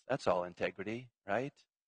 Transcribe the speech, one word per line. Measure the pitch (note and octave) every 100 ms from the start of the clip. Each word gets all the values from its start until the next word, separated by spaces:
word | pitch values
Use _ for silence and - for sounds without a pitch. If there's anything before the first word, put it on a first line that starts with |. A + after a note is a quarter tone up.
| -
That's | C3 -
all | F2+
integrity, | F2+ F2 F#2 F#2+ G2 A#2 B2+ _ -
right? | G2+ C#3 - _ _